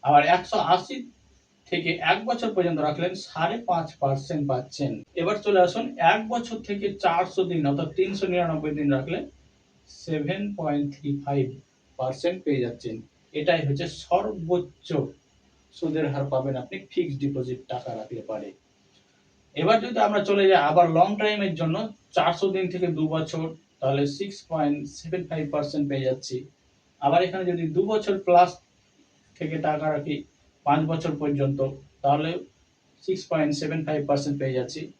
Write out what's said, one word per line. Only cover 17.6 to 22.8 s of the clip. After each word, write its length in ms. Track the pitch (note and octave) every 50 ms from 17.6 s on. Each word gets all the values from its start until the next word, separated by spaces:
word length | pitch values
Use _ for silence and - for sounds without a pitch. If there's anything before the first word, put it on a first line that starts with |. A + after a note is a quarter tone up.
| - -
টাকা 180 | - - - - A2+ A2
রাখলে 220 | G#2+ - A#2 A2+ G#2 -
পারে। 200 | A2 G#2 F#2+ - - _ _ _ _ _ _ _ _ _ _ _ _ _ _ _ _ _ _ _ _
এবার 220 | C#3+ D#3+ F#3+ A3+ A3+ -
যদি 140 | B3 A#3 A3 G#3
আমরা 140 | G#3 G#3 G3+ G3 G3
চলে 140 | G3+ G3+ G3 F#3+
যাই 140 | F#3+ - C#3+ D#3
আবার 180 | D#3 F3 F3 E3 D#3+
লং 120 | E3 F3+ G3+ G#3 G#3
টাইমের 320 | G#3+ G#3+ G#3 G#3 G3+ F#3+ E3 D3+
জন্য, 160 | E3+ D#3+ E3 G3+ A3+ A3 - _ _ _ -
চারশো 320 | F3+ D#3+ E3+ E3+ - G3+ F#3+ F#3
দিন 100 | F#3+ F#3 F3 F3
থেকে 140 | F3